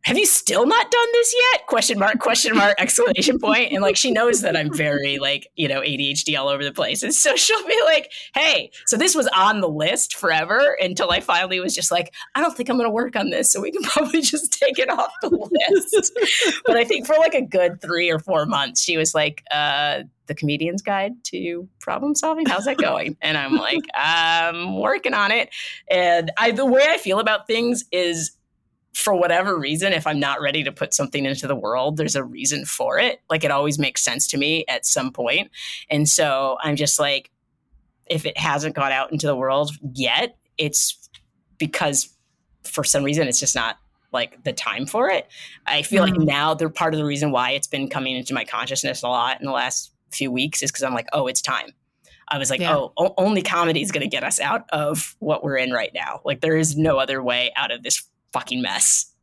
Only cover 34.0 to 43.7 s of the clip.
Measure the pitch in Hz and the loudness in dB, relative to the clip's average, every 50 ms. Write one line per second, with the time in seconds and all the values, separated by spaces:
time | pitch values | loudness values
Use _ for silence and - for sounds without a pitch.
34 | - - 120 123 - - - 143 139 147 160 165 - - 127 - - - - 143 | -2 -2 0 -2 -2 -2 -2 -2 0 0 0 -2 -2 -4 -6 -4 -2 -2 -2 -2
35 | 131 131 127 - 123 117 135 175 202 - _ - - - - - - _ 151 147 | -2 -4 -6 -4 -4 -2 -2 -2 -2 -6 _ -16 -14 -14 -14 -14 -8 _ 0 0
36 | 151 151 - - 165 147 135 135 139 135 131 - - 156 147 127 147 139 - - | 2 2 2 2 2 2 2 0 0 -2 -2 -2 -2 -4 -2 0 0 0 0 0
37 | 151 143 139 135 - - _ _ _ _ _ _ _ _ _ - _ _ _ _ | 0 0 0 -2 -6 -10 _ _ _ _ _ _ _ _ _ -20 _ _ _ _
38 | _ _ 170 160 - 151 - - - 160 143 143 147 156 - - 139 135 135 131 | _ _ -4 -4 -4 -6 -6 -4 -2 0 0 0 -2 -4 -4 -2 -2 0 0 -2
39 | 135 - 160 147 151 147 143 127 131 131 135 139 147 147 147 147 - 139 127 127 | -2 -2 -4 -2 0 0 0 0 0 0 0 0 0 -2 -4 -10 -12 -12 -6 -4
40 | 131 120 117 147 226 240 - _ _ _ _ - 160 151 151 - - - - _ | -2 0 0 0 0 -2 -6 _ _ _ _ -4 -4 -2 0 0 0 0 -4 _
41 | - - _ - _ _ _ _ _ _ _ _ 156 151 - - 180 151 139 135 | -14 -20 _ -20 _ _ _ _ _ _ _ _ -6 -4 -2 -2 -2 0 0 -2
42 | - - _ _ _ _ _ _ _ _ _ _ _ - - - 139 - - 143 | -4 -4 _ _ _ _ _ _ _ _ _ _ _ -8 -6 -4 0 2 2 2
43 | 139 139 147 156 156 131 120 - - - - 131 117 113 | 2 0 0 0 0 2 0 0 0 0 -2 0 -2 -2